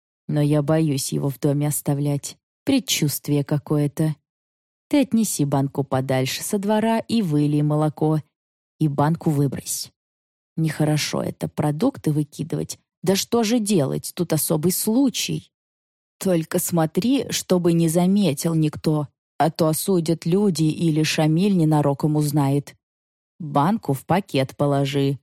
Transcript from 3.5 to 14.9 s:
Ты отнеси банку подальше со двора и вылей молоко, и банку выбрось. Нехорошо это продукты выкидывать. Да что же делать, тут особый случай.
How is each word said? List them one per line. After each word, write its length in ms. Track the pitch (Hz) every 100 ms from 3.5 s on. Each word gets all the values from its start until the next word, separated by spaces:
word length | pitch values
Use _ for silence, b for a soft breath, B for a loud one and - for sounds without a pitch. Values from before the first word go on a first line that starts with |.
| 151 - 151 147 - 156 151 _ _ _ _ _ _ _
Ты 120 | 294
отнеси 440 | 262 226 214 - 143
банку 380 | 143 139 -
подальше 600 | 139 131 131 131 131 -
со 140 | - 214
двора 420 | 196 214 220 226
и 220 | - 233
вылей 400 | 185 147 147 147
молоко, 600 | 147 151 151 - 156 156 - _ _ _ _ _
и 80 | 156
банку 420 | 143 143 165 170
выбрось. 600 | 143 143 - - - - _ _ _ _ _ _ -
Нехорошо 680 | 160 - 156 151 - 69
это 240 | - - 156
продукты 640 | - 151 147 247 - -
выкидывать. 680 | 151 151 - 160 151 160 - _ _
Да 140 | 175 196
что 280 | - 240
же 160 | 208 240
делать, 520 | 202 202 135 147 -
тут 200 | - 170
особый 400 | 156 - 160 170
случай. 800 | - -